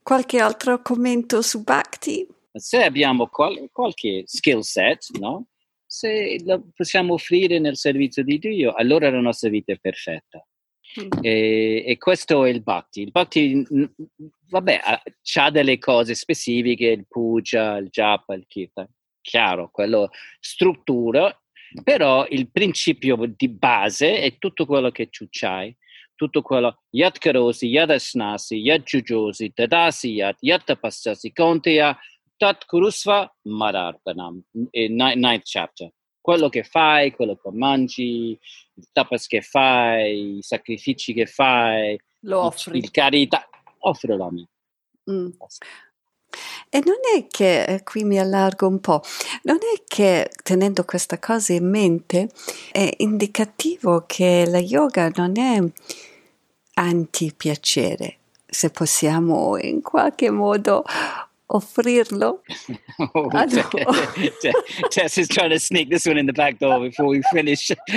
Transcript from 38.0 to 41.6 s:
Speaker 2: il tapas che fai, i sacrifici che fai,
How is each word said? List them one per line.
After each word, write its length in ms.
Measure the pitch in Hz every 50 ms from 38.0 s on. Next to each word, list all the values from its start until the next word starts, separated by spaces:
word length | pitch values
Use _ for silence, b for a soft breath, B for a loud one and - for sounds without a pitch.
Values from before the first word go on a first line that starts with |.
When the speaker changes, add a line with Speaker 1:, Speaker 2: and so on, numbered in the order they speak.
| 123 120 120 117 117 117 110 B B B B B B B _
Speaker 2:
il 140 | - 175 _ -
tapas 340 | 143 127 - 123 117 -
che 140 | - 120 104
fai, 960 | - - - 139 135 131 127 123 120 117 113 113 107 107 107 104 101 101 101 101
i 40 | -
sacrifici 720 | - 120 110 - - 113 107 - 139 131 - - - 113
che 100 | 117 110
fai, 720 | - - - 135 131 127 120